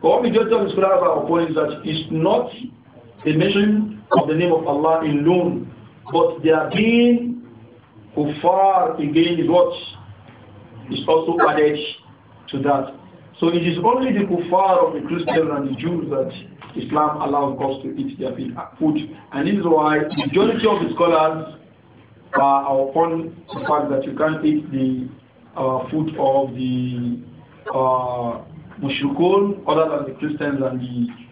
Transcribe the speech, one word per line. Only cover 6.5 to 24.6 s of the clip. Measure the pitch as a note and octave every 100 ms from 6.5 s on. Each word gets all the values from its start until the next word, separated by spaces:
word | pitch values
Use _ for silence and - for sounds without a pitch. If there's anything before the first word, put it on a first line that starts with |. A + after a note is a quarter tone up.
are | D#3 -
being | F#3 A3+ A#3 A#3+ A#3 - - - - - - _ - - -
kuffar | D3 D3+ E3+ F#3+ G3 F#3+ - -
again | C#3+ D#3 E3+ E3+
is | C#3+
what | F3 F3 - - - - - - - - - - - -
is | - -
also | D#3+ D#3+ E3+ -
added | D#3 D3+ D3 D3+ - - - - - -
to | C3+
that. | C#3+ C3+ - - - - - -
So | E3+
it | F3 E3
is | E3+
only | F#3 B3+ B3+
the | G3+ -
kuffar | F3 E3+ F3+ F#3+ F3+ D#3+
of |
the | D3+ C#3+
Christians | E3 D#3 E3 D3+
and | C#3+ C3+
the | C3
Jews | D#3+ E3+ C#3+
that | C3+ C3 - - - - -
Islam | - D3+ D3+ D3+
allows | D3 C#3+ C#3 -
us | C3+ C3+
to | - -
eat | C3 -
their | B2+ - B2 A#2+ - -
food. | D#3 D3 - - -
And | C#3 E3
this | G3+
is | E3+
why | D#3+ D3+ D3+
the | D3+ D3 D3
majority | E3+ A3+ - A3
of | G3+ E3
the | -
scholars | E3+ D#3+ D#3 D#3+ D#3 - - _ _ - - - - -
are | C3+ C#3 C#3 C3+ C#3
upon | D#3+ E3 E3 D#3+ - -
the | C#3 C3+
fact | D3 C#3+
that | C3+ -
you | -
can't | D#3 D#3 D3+
eat | D3+